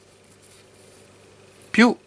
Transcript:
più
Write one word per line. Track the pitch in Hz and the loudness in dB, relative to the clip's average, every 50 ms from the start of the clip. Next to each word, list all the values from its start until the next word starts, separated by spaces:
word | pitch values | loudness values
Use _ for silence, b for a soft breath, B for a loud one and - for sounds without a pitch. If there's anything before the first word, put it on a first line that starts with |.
| _ - - - _ - - - - - - - - - - - - - - - - - - - - - - - - - - - - - | _ -20 -20 -20 _ -20 -20 -20 -20 -20 -20 -20 -20 -20 -20 -20 -20 -20 -20 -20 -20 -20 -20 -20 -20 -20 -20 -20 -20 -20 -20 -20 -20 -6
più | - - 233 240 - - - | -2 0 0 0 -2 -4 -12